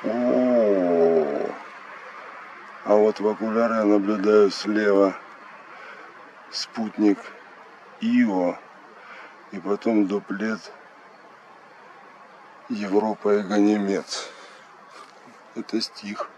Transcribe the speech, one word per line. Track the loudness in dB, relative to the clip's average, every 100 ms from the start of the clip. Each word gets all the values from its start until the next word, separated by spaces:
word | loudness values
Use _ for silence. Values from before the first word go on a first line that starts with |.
О-о-о! | -4 -2 0 2 2 4 4 2 2 2 4 2 0 -2 -6 -10 -16 -20 -20 -20 -20 -20 -20 -20 -20 -20 -20 -8 2
А | 4
вот | 4 2
в | -2
окуляр | -2 -2 0 0
я | 2
наблюдаю | 2 2 2 0 4 6 4
слева | 2 -4 0 2 4 4 0 -10 -20 -20 -20 -20 -20 -20 -20 -20 -20 -20 -20 -14
спутник | -12 -10 -8 -6 0 2 2 -4 -20 -20 -20 -20 -20 -20 -8
Ио, | 0 2 2 2 -2 -4 -10 -20 -20 -20 -20 -20 -20 -20 -18
и | -10
потом | -6 -4 0 0 0
дуплет | -2 -6 -6 -6 -8 -12 -20 -20 -20 -20 -20 -20 -20 -20 -20 -20 -20 -20 -20 -20 -20 -20 -20 -20 -20 -12
Европа | -10 -2 0 0 -2 0 0
и |
Ганимед. | 0 2 2 2 0 -4 -4 -10 -12 -16 -20 -20 -20 -20 -20 -20 -20 -20 -20 -20 -18 -14
Это | -6 -6
стих. | -6 -10 -12 -10 -12